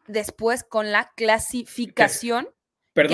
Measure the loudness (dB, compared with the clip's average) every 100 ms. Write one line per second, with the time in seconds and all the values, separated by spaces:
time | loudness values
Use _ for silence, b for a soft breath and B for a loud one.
0 | -6 -6 -6 -4 -2 -2 -2 -4 0 0
1 | -2 -2 2 2 0 -6 -8 -8 -4 2
2 | 2 0 -4 -4 -4 -12 _ _ _ 2
3 | 4